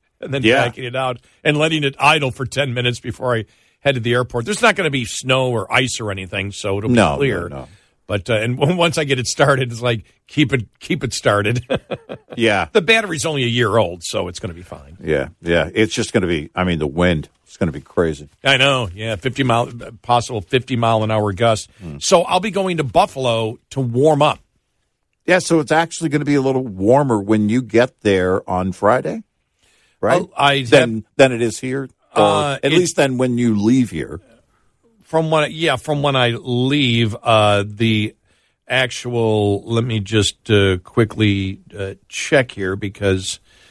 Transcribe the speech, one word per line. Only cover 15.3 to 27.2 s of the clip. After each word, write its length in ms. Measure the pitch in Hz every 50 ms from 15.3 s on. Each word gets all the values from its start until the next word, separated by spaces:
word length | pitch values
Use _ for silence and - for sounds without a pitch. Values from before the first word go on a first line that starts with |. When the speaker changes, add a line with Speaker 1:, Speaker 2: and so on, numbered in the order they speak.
| - _
Speaker 2:
yeah. 300 | 80 85 85 82 73 82 -
It's 180 | 107 110 107
just 220 | - 123 110 - -
gonna 140 | 110 90 85
be, 240 | 85 76 73 - -
I 120 | 92 92
mean, 120 | 90 85 76
the 80 | 73
wind, 440 | 71 69 85 90 90 85 76 67 - _ _ _
it's 120 | _ - -
gonna 140 | - 80
be 100 | 73 147
crazy. 480 | - _ - - 85 80 76 71 73 - _ _ -
Speaker 1:
I 140 | 135 135 127
know, 320 | 135 139 135 127 117 92 85
yeah, 220 | 107 110 113 107
fifty 260 | 95 - 127 110 139
mile, 300 | 127 123 117 120 120 - 117 117 - - 113 - _
possible 380 | - 120 120 113 - 123 104
fifty 340 | 95 - - 127 120 - 131
mile 260 | 117 117 113 113 110 107
an 60 | 107
hour 240 | 110 107 104 104 95
gust. 380 | 87 117 117 110 107 - - _ _
Speaker 2:
Hmm. 160 | 92 80 73 69
Speaker 1:
So 240 | - - 190 170
I'll 180 | 175 - 175 185
be 120 | 185 220
going 260 | 180 196 190 190 175 156
to 60 | 147
Buffalo 760 | 120 - 165 202 - - 135 131 120 113 113 113 110 - - _ _
to 100 | - 135
warm 400 | 131 120 113 123 143 156 151 143
up. 160 | 151 143 - - _ _ _ _ _ _ _ _ _ _ _ _ _ _ _ _ -
Speaker 2:
Yeah, 140 | - 180 180
so 200 | - - 170 160
it's 120 | 151 -
actually 380 | 151 160 165 165 - - 165 147
gonna 160 | 139 147 143
be 100 | 147 143
a 60 | 139
little 200 | 131 143 131 131 131
warmer 560 | 120 92 92 95 110 127 143 147 131 113
when 300 | 104